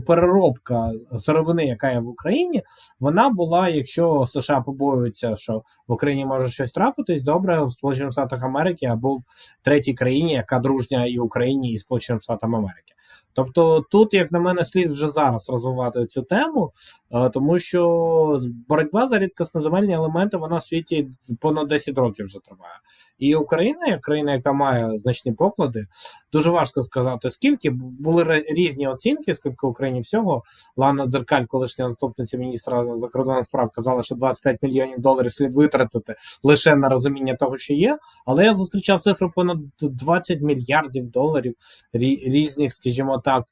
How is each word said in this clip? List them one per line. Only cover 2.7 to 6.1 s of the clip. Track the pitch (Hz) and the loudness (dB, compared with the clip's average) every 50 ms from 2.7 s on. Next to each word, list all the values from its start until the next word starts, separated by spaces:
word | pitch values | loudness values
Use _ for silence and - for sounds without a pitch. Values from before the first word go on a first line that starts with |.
| _ - - - _ - | _ -20 -20 -18 _ -4
вона | 127 143 160 196 247 277 | -2 0 2 4 4 2
була, | 226 180 170 160 170 175 190 180 | 2 0 0 2 2 2 2 2
якщо | 160 151 127 - - 165 170 170 156 143 127 | 0 -2 -2 -2 -2 0 2 2 2 2 0
С | - - 139 | 0 -2 -4
Ш | - - 147 | -2 0 0
А | 131 | 0
побоюються, | 120 139 139 131 139 139 135 127 120 117 - - - 117 107 | 0 -2 -4 -2 0 0 2 0 0 -2 -4 -4 -4 -4 -4
що | 104 - - 110 110 - _ _ _ _ - | -4 -6 -6 -6 -6 -6 _ _ _ _ -4
в | |
Україні | - - - 143 | -2 0 0 0